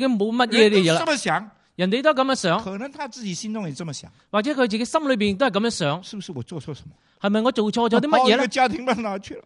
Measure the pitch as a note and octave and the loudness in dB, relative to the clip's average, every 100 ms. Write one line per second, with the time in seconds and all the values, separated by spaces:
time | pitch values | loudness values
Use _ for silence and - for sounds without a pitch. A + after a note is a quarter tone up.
0 | C4 A3 G#3+ A#3+ A#3 A3+ G#3+ G3+ E3 D#3+ | 0 0 0 0 2 4 6 6 4 2
1 | E4 C#4 F3 E3 G#3+ _ _ - F#3 A#3+ | 2 -2 0 -2 -4 _ _ -4 -2 2
2 | D4+ C4 C4 A3+ F3 F#3+ G3 G3 C#4 D4 | 2 2 0 0 0 -2 -2 -10 -10 -10
3 | C#4 B3+ G#3 E3 G#3+ A3 E3+ C3 E3 C3 | -12 -10 -8 -8 -8 -8 -8 -8 -10 -12
4 | - _ _ G#3 G#3+ C4+ A#3+ G#3+ A#3 D#4+ | -14 _ _ -2 0 0 0 0 -2 -2
5 | C#4+ A#3+ G#3 F#3+ A3 F#3+ A#3 - D3 E3+ | 0 0 0 0 0 0 -2 -2 -2 -4
6 | - G#3 - C3+ - C#3+ D#3+ C#3 - - | -8 -14 -12 -12 -10 -12 -12 -14 -16 -20
7 | _ _ G3+ G#3+ A#3+ A#3 G#3 A#3 A#3 A#3 | _ _ 0 2 2 0 0 0 2 2
8 | D4 D#4 B3+ B3 B3 C4 B3+ - B3+ A3+ | 4 4 6 4 2 2 0 0 -2 -2
9 | A3 G3 - - | -2 -8 -10 -18